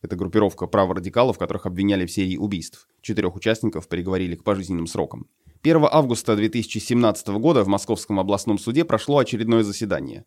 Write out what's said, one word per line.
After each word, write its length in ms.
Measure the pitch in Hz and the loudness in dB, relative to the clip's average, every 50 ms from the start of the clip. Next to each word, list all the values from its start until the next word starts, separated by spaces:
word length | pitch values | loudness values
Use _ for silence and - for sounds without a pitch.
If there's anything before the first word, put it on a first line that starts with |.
| - | -6
Это 120 | - 95 | -6 -6
группировка 520 | 87 95 90 90 107 107 98 - - - | -4 -4 0 2 4 2 2 0 -4 -8
праворадикалов, 720 | - - 101 95 90 82 95 87 95 - 117 123 131 101 - | 0 2 2 2 2 0 -4 -4 -2 2 2 2 2 2 -2
которых 260 | 90 85 - 98 - | -4 -4 -4 -6 -6
обвиняли 400 | 95 87 90 98 101 101 95 90 | -6 -2 0 0 2 2 0 -2
в 60 | 85 | -2
серии 260 | - - 95 92 92 | -2 -2 -2 -2 -2
убийств. 500 | - - 104 101 87 80 - - - _ _ _ _ | -2 -2 -2 -2 -4 -6 -10 -16 -20 _ _ _ _
Четырёх 340 | _ - 107 104 101 90 87 | _ -4 -2 -2 -2 -2 -4
участников 520 | 95 - 110 110 - - 107 - 78 - | -2 0 0 0 0 -2 -4 -4 -4 -8
приговорили 480 | _ 85 87 87 95 92 92 92 87 85 | _ -6 -6 -4 -2 -2 -2 -2 -4 -6
к 80 | 80 _ | -4 _
пожизненным 420 | 107 101 98 92 90 95 85 85 | -2 -2 -2 -2 -6 -4 -4 -4
срокам. 400 | 82 - - 78 - - 60 - _ _ _ _ - _ _ - | -6 -4 -6 -6 -6 -8 -16 -16 _ _ _ _ -20 _ _ 2
Первого 280 | 151 165 160 147 - | 4 6 6 6 6
августа 440 | - 156 147 123 120 113 - - 110 | 6 4 4 4 0 -2 0 0 0
две 140 | 104 107 110 | 2 2 0
тысячи 280 | - 120 110 - - | 0 -2 -6 -4 -8
семнадцатого 640 | 110 - - 120 120 120 110 101 - - - 98 104 | -8 -2 0 2 4 4 4 2 0 -6 -4 -4 0
года 240 | 120 160 165 123 101 | 2 4 4 4 4
в 40 | |
Московском 520 | 95 98 98 - - 117 101 - _ 104 98 | 2 0 0 0 -2 -4 -4 -2 _ -2 -2
областном 400 | 92 98 101 98 - 113 104 101 | 0 0 0 -2 0 -2 -2 -2
суде 260 | - 117 120 151 170 | -2 -2 0 0 2
прошло 320 | 165 - 110 - - 143 | 2 0 -2 0 2 2
очередное 460 | 143 127 - - 104 110 113 117 113 110 | 2 2 2 -2 -4 0 2 4 4 2
заседание. 600 | 104 101 - 117 101 90 76 71 65 57 90 - | 2 -2 -6 -4 -4 -4 -4 -4 -8 -12 -16 -18